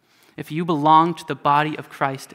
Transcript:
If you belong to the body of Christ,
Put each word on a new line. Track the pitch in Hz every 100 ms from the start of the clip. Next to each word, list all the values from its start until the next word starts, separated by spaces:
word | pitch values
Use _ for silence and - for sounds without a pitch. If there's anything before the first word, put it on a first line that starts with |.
| _ _ _ -
If | 151
you | 151 170
belong | 156 151 156 165 165
to | -
the | 143
body | 147 143 151 147
of | -
Christ, | - 139 131 -